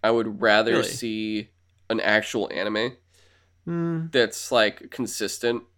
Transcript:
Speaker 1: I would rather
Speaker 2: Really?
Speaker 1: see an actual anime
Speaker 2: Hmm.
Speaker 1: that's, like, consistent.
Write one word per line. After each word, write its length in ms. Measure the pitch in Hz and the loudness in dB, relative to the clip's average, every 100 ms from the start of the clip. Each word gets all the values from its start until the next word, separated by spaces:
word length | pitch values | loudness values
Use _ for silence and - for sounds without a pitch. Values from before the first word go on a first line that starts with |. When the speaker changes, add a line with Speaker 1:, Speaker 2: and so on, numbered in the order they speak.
Speaker 1:
I 80 | 110 | 4
would 300 | 117 110 104 | 2 0 2
rather 300 | 110 107 113 - | 6 6 6 2
Speaker 2:
Really? 100 | - | 0
Speaker 1:
see 600 | - 117 110 107 107 104 _ _ _ _ | -4 -6 -4 -4 -4 -6 _ _ _ _
an 100 | 87 | -2
actual 500 | - 107 - 120 101 | 2 2 2 -4 -4
anime 440 | - 101 107 120 131 _ _ _ _ _ _ | -4 -4 -2 -4 -6 _ _ _ _ _ _
Speaker 2:
Hmm. 420 | - 170 170 165 160 | -8 -4 -2 -4 -2
Speaker 1:
that's, 400 | 135 110 - - | 0 0 -2 -2
like, 400 | 123 107 - - | 2 2 -2 -18
consistent. 720 | - 117 - 101 - 120 120 - | -8 -8 -4 -6 -2 -2 -2 -6